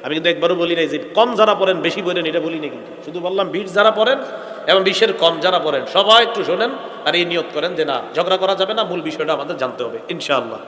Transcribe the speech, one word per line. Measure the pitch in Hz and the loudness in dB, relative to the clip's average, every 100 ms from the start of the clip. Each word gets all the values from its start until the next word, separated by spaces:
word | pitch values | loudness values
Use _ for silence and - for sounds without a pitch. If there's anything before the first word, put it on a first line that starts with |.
আমি | 135 | -4
কিন্তু | 156 165 | -2 0
একবারও | 170 170 180 | 2 2 2
বলি | 170 165 | 0 2
নাই | 160 | 0
যে | 147 | -2
কম | - 202 233 220 | -2 2 2 4
যারা | 214 202 | 4 4
পড়েন | 190 175 | 2 2
বেশি | 160 170 | 0 -2
পড়েন, | 180 180 160 | -2 -2 -2
এটা | 160 | -2
বলি | 160 165 | -2 -6
নাই | 151 | -8
কিন্তু, | 123 110 - - | -10 -14 -14 -12
শুধু | 170 | -8
বললাম | 175 190 185 | -4 -2 -2
বিশ | 160 202 | -4 -2
যারা | 175 214 | 4 4
পড়েন | 208 226 269 - - - - - | 4 2 2 -2 -10 -12 -8 2
এবং | 190 | 4
বিশের | 190 - 220 | 4 4 2
কম | - 165 160 | 4 2 4
যারা | 175 180 | 2 2
পড়েন | 156 139 123 | 2 -2 0
সবাই | 175 202 226 | 0 6 6
একটু | 226 208 | 6 0
শোনেন | - 185 226 269 - - 147 | -2 0 0 -4 -12 -6 -2
আর | 170 | 0
এই | 175 | 0
নিয়ত | 170 151 | -2 -2
করেন | 147 165 170 | -4 -4 -2
যে | 151 | -2
না | 131 117 131 | -2 -4 -2
ঝগড়া | 180 185 | 0 2
করা | 190 190 | 0 0
যাবে | 190 | 0
না, | 220 | 0
মূল | 196 175 | -2 -4
বিষয়টা | 160 156 151 | -6 -6 -2
আমাদের | 147 143 160 | -2 -4 -4
জানতে | 127 123 | -4 -4
হবে | 117 113 - | -8 -8 -10
ইনশাআল্লাহ। | 175 - 135 117 110 | -10 0 -2 -2 -10